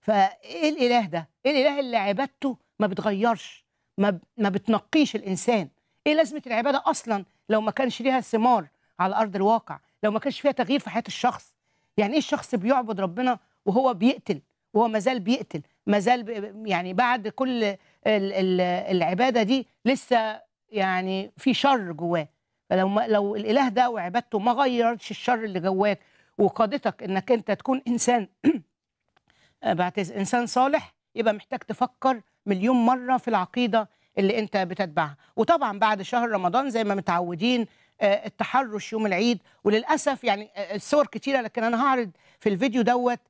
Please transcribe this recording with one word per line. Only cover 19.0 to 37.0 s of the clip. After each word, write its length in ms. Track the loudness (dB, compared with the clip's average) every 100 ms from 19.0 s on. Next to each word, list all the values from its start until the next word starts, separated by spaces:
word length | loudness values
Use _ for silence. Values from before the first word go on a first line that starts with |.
| 0 0 0 2
دي 240 | 2 0 -2 _
لسه 560 | -2 -2 2 0 0 -8 _ _ _
يعني 640 | -4 -2 0 -2 -4 -6 -4
في 180 | 0
شر 380 | 2 2 2 -2
جواه؟ 360 | -6 -2 -2 -4 _ _ _ _
فلو 180 | 0 2
ما، 180 | 0 2
لو 300 | 0 0 -4
الإله 320 | 0 2 2
ده 220 | 2 0
وعبادته 480 | 0 -4 -4 -4 -2
ما 140 | 0
غيرتش 580 | 2 0 2 0 0 -10
الشر 340 | -8 -2 -2
اللي 160 | -2 -4
جواك 400 | -2 2 0 0 _ _ _ 0
وقادتك 640 | 0 2 0 0 -4 -6
إنك 300 | -4 -4 0
أنت 180 | 0 0
تكون 320 | -4 -2 -4 -2
إنسان 400 | -2 2 0 0 _ 0
<clears throat> 140 | 0 -4 _ _ _ _ _ _ _ _ _
بعتذر، 520 | -4 -2 -2 -2 -6 -6
إنسان 300 | -2 -2 0
صالح، 480 | 0 2 0 -4 _ _
يبقى 200 | -2 -2
محتاج 240 | -2 -6 -12
تفكر 640 | -10 -6 -6 _ -2 -2 -6 _ -4
مليون 300 | 0 2 4
مرة 400 | 4 2 0 -2
في 120 | 0
العقيدة 600 | -2 -2 -2 0 0 -2 _ _ 0
اللي 200 | 0 0
أنت 180 | -2 -2
بتتبعها. 600 | -4 -4 -4 -2 -4 -6 _ -4
وطبعًا 420 | 2 2 2 0
بعد 240 | 0 0
شهر 260 | -2 -2 0
رمضان 400 | 0 0 0 0
زي 140 | -2
ما 100 | 0
متعودين، 720 | -2